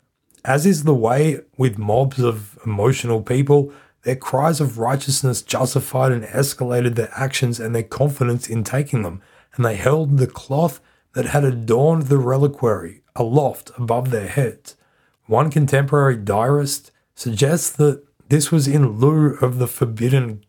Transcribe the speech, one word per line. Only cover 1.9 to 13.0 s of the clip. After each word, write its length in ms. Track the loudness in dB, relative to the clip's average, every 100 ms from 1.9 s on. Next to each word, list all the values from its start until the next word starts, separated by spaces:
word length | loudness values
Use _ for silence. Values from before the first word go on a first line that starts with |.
| 2 0 0
of 400 | -2 -2 -10 -12 -6
emotional 560 | 0 0 0 0 -2
people, 500 | 0 -2 4 4 2 -8 _ _
their 140 | -6 -4
cries 440 | -2 0 0 0
of 180 | -2 -2
righteousness 640 | -2 -2 -2 -2 -2 -4
justified 680 | -4 -4 -2 -2 -2 0 0
and 140 | 0
escalated 720 | -4 -4 -4 -4 -2 0 0 -2
their 160 | -6
actions 460 | -4 -6 -2 -4 -4
and 120 | -4
their 120 | -4
confidence 640 | -4 -2 -2 0 -2 -2 -4
in 160 | -6
taking 380 | -4 -4 -2 -4
them, 200 | -4 -10 _ _ _
and 100 | -2
they 120 | -2 0
held 420 | 0 2 2 2
the 80 | 0
cloth 540 | -4 -6 -2 -2 -4 _ _ _
that 140 | -6 -2
had 180 | 2
adorned 600 | 0 0 0 2 4 2
the 140 | 2 2
reliquary 840 | 2 2 0 0 -2 -2 -6 -16